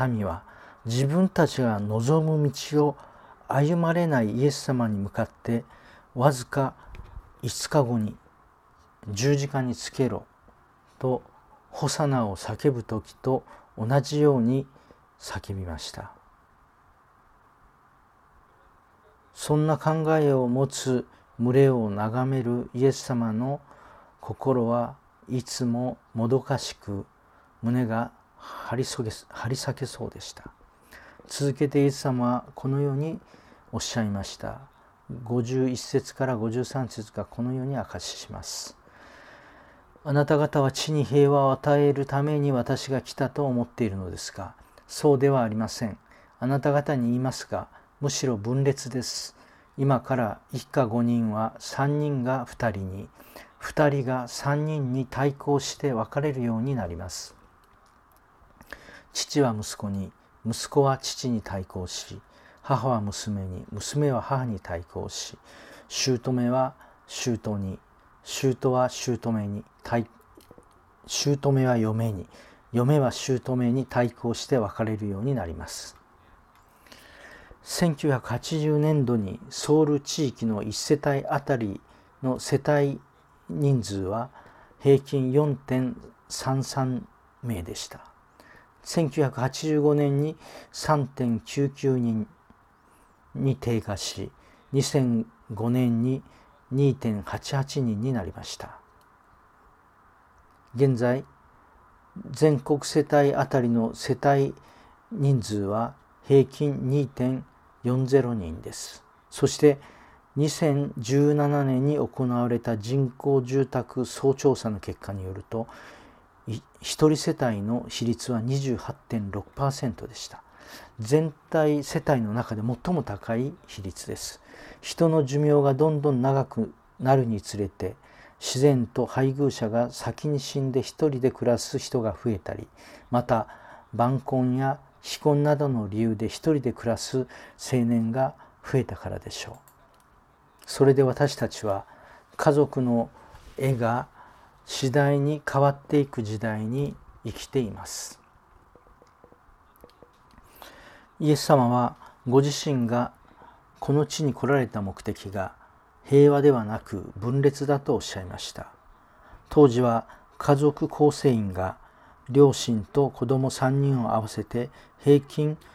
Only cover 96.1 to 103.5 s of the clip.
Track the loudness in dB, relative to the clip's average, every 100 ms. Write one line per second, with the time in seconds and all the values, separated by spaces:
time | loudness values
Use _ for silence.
96.1 | -2 -6 -20 _ _ _ 2 2 2 -2
97.1 | -4 -6 -10 -4 -4 -4 -2 -2 -2 -2
98.1 | -4 -6 -10 -14 -14 -16 -18 _ _ _
99.1 | _ _ _ _ _ _ _ _ _ _
100.1 | _ _ _ _ _ _ 2 2 4 2
101.1 | 0 -4 _ _ _ _ _ _ _ _
102.1 | -18 -14 2 4 4 2 -2 2 0 4
103.1 | 4 4 2 2